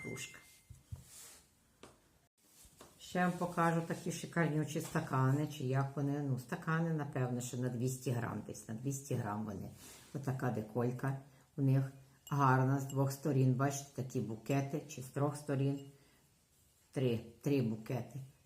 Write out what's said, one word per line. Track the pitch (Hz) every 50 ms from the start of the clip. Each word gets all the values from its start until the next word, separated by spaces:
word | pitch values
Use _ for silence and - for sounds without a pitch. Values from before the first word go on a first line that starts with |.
| -
кружка. | - - - - - - - - - - - _ - - - _ - - - - - - - - - - - - _ _ _ _ _ _ - - - - _ _ _ _ _ _ _ _ _ _ _ _ - - - _ - - - -
Ще | - - - - 180
вам | 180 180
покажу | 175 - 175 170 - 175 165 165 165 165
такі | 165 - 170 - - 175
шикарнючі | 165 - - - - 170 165 143 147 156 151 135 - 165
стакани, | 160 - - 160 - - 143 131 131 131 135 147 151
чи | 147 - - 135
як | 127 131 135 135 135 -
вони, | 151 139 143 139 147 143 135
ну, | 127 113
стакани, | - - 165 165 - 165 160 160 165 165 160
напевно, | 151 143 135 - 135 127 120 123 120
що | 120 - -
на | 123 127 127
двісті | 123 113 123 131 131 - - 139
грам | 120 117 - - - 104 -
десь, | - - - -
на | - 113
двісті | 110 131 139 135 - - - 127
грам | 113 - 101 104 107 107
вони. | 107 98 92 98 98 - - - - - - - - -
Отака | 139 131 135 131 131 135 123
деколька | 107 107 110 - - 123 120 123 127 - - 135 135 - - - - - _ _ -
у | -
них | 139 135 135 139 135 - - - - - - _ - -
гарна | 147 139 139 131 131 131 127 131 139 135
з | 135
двох | - 135 135 139 135
сторін, | - - - 156 135 135 131 131 123
бачите, | 117 139 143 139 - - - -
такі | - 131 - - 131
букети, | 104 104 113 - - - 139 139 139 135 - 151 -
чи | - - 127
з | 127
трьох | - - 139 139 147 139
сторін. | 143 - - 139 131 139 139 139 139 - - - - - _ _ _ _ _ _ _ _ _ _ _ _ _ _ _ _ _
Три, | - 143 131 123 117 110 - - - -
три | - 143 143 135
букети, | 117 110 110 107 - - 131 117 107 - - 135 135 - - _ _